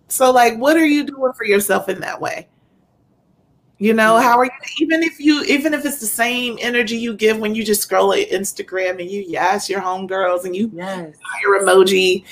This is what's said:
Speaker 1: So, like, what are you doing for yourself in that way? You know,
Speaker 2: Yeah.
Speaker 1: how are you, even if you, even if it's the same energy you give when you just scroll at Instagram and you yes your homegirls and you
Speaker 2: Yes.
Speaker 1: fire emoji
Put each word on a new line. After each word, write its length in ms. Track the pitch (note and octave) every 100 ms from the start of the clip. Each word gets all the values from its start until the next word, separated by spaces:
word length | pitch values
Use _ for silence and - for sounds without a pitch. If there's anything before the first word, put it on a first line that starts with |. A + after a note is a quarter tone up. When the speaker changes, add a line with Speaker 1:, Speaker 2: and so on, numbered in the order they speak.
| -
Speaker 1:
So, 240 | - C4
like, 260 | B3+ A#3 A3+
what 200 | C#4 D#4+
are 100 | D#4+
you 160 | D4
doing 300 | C#4+ C#4 B3+
for 120 | -
yourself 440 | A3 G3+ G3+ F#3+ F#3+
in 100 | F#3+
that 200 | - -
way? 280 | - - - _ _ _ _ _ _ _ _ _ _ _ _ -
You 140 | G#3
know, 220 | A3+ A3 A3+
Speaker 2:
Yeah. 60 |
Speaker 1:
how 160 | B3 A#3+
are 60 |
you, 60 | B3+ - - -
even 240 | D4 D#4+
if 160 | E4 -
you, 240 | D4 D4
even 300 | - C4+ D#4
if 100 | D4
it's 140 | C#4+ -
the 80 | A3
same 500 | - A#3+ B3 B3 A3
energy 360 | A#3+ A#3+ A3 A#3
you 180 | A#3
give 240 | G3+ G#3+ A3
when 120 | G#3+ A3
you 80 |
just 180 | G#3+ G#3
scroll 300 | - F#3+ G3
at 160 | G3 -
Instagram 720 | F#3 G3 - G3+ F#3 F#3 F#3
and 100 | F3
you 140 | G3+ F#3
yes 420 | D3 F3+ G3+ -
your 120 | G3
homegirls 640 | F#3 F#3 F#3 F#3+ F3+ F3+
and 100 | F#3
you 160 | F#3 A3
Speaker 2:
Yes. 440 | E3+ F#3 F#3 D#3+ -
Speaker 1:
fire 440 | - - G3+ G3
emoji 600 | F#3+ F#3+ F#3+ F#3+ F#3 F#3 -